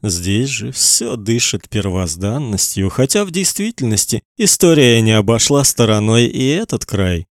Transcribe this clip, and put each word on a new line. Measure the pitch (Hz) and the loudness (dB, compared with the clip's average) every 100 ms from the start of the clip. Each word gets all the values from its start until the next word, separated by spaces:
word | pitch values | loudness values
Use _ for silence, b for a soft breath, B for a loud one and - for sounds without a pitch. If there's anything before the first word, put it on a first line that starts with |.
Здесь | 104 85 87 101 135 | -4 -4 -2 -2 -2
же | 135 120 | -6 -8
все | - - - - 120 | -4 0 0 -2 -6
дышит | 104 117 - 95 - | -2 0 0 -4 -4
первозданностью, | 107 98 92 87 85 98 131 131 98 - - 95 | -4 -2 -2 -4 -4 -4 -4 -4 -4 -4 -2 -2
хотя | - 135 208 202 | 0 0 0 -2
в | |
действительности | 170 175 - 208 - 123 107 - 110 _ - | -2 -4 -2 -6 -4 -2 -2 -2 -4 _ -2
история | 208 - 180 156 127 117 | 0 4 4 6 6 4
не | 110 | 4
обошла | 110 101 117 - 143 | 4 2 0 2 2
стороной | 139 - 113 107 107 113 | 2 2 2 2 2 2
и | 120 - 131 | 2 0 -2
этот | 160 226 - - | -2 -4 -6 -4
край. | 98 95 87 85 | -2 -2 -2 -8